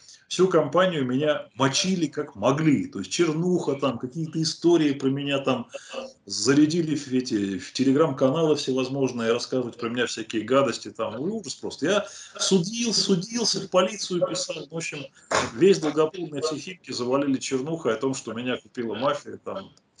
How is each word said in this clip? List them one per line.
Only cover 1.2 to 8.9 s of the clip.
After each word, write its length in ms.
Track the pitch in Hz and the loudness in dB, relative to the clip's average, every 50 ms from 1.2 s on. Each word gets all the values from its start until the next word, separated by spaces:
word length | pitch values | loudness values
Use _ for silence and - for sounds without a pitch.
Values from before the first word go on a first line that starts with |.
| 151 151 147 135 - - _ | 2 0 0 -2 -4 -12 _
мочили 520 | 110 135 135 135 - - 185 190 175 160 139 | 0 0 2 2 0 0 0 0 0 -2 -2
как 280 | - 147 135 - - 101 | -2 -6 -8 -8 -8 0
могли. 500 | 101 123 139 151 160 156 139 107 92 - | 0 2 2 4 4 4 4 4 2 -4
То 120 | - 101 | -6 -8
есть 120 | 98 - | -8 -6
чернуха, 640 | - - 170 160 151 160 170 185 180 175 - 147 139 | 0 0 2 2 2 0 0 0 0 0 0 -2 -2
там, 240 | 131 - 131 120 117 | 0 -2 -2 -2 -4
какие-то 420 | - 127 - 165 160 156 - 160 | -8 -8 -6 -6 -6 -4 -2 -2
истории 520 | 160 156 - - - 170 175 165 156 143 135 | -2 -2 -4 2 4 4 6 6 4 2 0
про 160 | 139 135 135 | 2 0 0
меня 300 | 135 139 143 143 139 135 | 0 0 -2 -2 -2 0
там 280 | 139 139 127 120 117 - - - - - - - - - - _ _ | 0 0 0 -2 -2 -8 -14 -18 -16 -12 -12 -12 -12 -12 -16 _ _
зарядили 680 | - 98 95 104 120 143 147 151 151 160 180 160 156 147 | -10 -8 -2 2 4 6 8 6 6 4 0 0 0 -2
в 160 | - - 127 | -4 -4 -2
эти, 480 | 123 127 127 123 120 104 101 98 98 92 | -2 -2 0 0 -2 -2 0 0 -4 -6
в 140 | - - - | -8 -8 -2
Telegram-каналы 800 | - 131 135 131 143 160 156 135 135 139 131 135 165 165 156 151 | 0 2 4 6 4 4 2 4 2 2 2 4 2 4 2 2
всевозможные, 800 | 147 - - 127 127 131 127 | 2 0 -2 0 0 0 -2